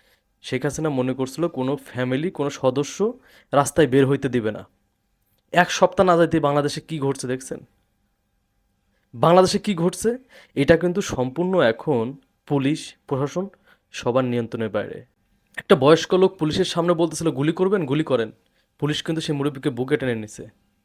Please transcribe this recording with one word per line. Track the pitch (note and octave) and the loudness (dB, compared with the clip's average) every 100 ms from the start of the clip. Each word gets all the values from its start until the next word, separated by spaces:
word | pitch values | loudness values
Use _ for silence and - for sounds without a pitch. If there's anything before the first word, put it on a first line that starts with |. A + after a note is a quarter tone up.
| _ _ _ _ | _ _ _ _
শেখ | - B2+ | -6 -4
হাসিনা | D3 D#3 D#3 | -2 -2 -2
মনে | C3+ B2+ | 0 -2
করছিল | C3 C3 D#3 E3 | -2 -4 -2 -4
কোনো | C3 B2+ C#3 | -2 -4 -4
ফ্যামিলি, | - B2 B2+ C3 F3 | -6 -6 -2 -2 -4
কোনো | - C#3+ | -4 -6
সদস্য | - C3 C3+ C#3 - G#3+ B3+ _ - - | 0 0 0 -4 -2 -4 -4 _ -20 0
রাস্তায় | C3+ C#3 - C#3+ | 2 2 2 4
বের | C3+ C3+ | 4 4
হইতে | C#3 B2+ | 2 0
দিবে | A#2+ G#2+ | -2 -2
না। | G2 - _ _ _ _ _ _ _ - | -6 -14 _ _ _ _ _ _ _ -2
এক | E3 F3 | 2 2
সপ্তাহ | - F#3 - F#3 | 2 2 4 4
না | E3+ | 4
যাইতেই | E3 E3 | 4 2
বাংলাদেশে | C#3+ D3 C#3+ D3+ | 2 0 -2 -6
কি | - D#3+ | -8 -4
ঘটছে | C#3 C3+ B2 | -4 -4 -6
দেখছেন? | B2+ - - - _ _ _ _ _ _ _ _ _ _ _ _ _ _ A#2+ | -8 -8 -14 -16 _ _ _ _ _ _ _ _ _ _ _ _ _ _ 0
বাংলাদেশে | D3+ F3+ F#3+ G3 | 6 6 6 2
কি | G#3 E3+ | -4 -2
ঘটছে, | F3 - A3 B3+ _ - _ - | -2 -2 -4 -4 _ -20 _ -2
এটা | C#3 E3 | 4 4
কিন্তু | F3+ F3+ | 4 -2
সম্পূর্ণ | - - B2+ C3+ F#3 F#3 | -4 -4 -4 -2 -2 2
এখন | A#2+ A2+ - B2 A2+ - _ _ - | 2 0 -2 -2 -4 -8 _ _ -4
পুলিশ, | C#3+ C3 D#3 - - - | -2 0 -4 -8 -18 -6
প্রশাসন | C3 C#3 F3 G3 _ _ _ _ | -4 -4 -6 -8 _ _ _ _
সবার | - B2 B2 B2+ | -8 0 0 0
নিয়ন্ত্রণের | A#2+ A2+ A#2 A2 | -2 -4 -6 -4
বাইরে। | G#2 - - - _ _ _ _ - | -4 -6 -12 -18 _ _ _ _ -8
একটা | - F3+ | 2 4
বয়স্ক | E3 D#3+ - | 6 4 4
লোক | F#3 F#3+ - | 2 2 2
পুলিশের | D#3 E3+ F3 | -2 0 -2
সামনে | E3+ E3+ | 0 0
বলতেছিল, | E3 E3+ D#3 E3 | 2 0 0 -4
"গুলি | C3 D3+ | 0 -2
করবেন, | E3 F#3+ G3+ C#3 | 0 0 0 0
গুলি | D3 | -2
করেন।" | D#3 B2 A2 - _ _ _ - | 0 0 -2 -8 _ _ _ -6
পুলিশ | D3 D3+ | -4 -4
কিন্তু | - D#3+ | -4 -6
সেই | D#3 C#3+ | -4 -2
মুরব্বীকে | C#3+ C3+ D3 | -4 -4 -6
বুকে | A#2+ C3 D3 | -4 -2 -2
টেনে | C3 A2+ | -2 -4
নিছে। | G#2+ - - _ _ _ | -8 -16 -20 _ _ _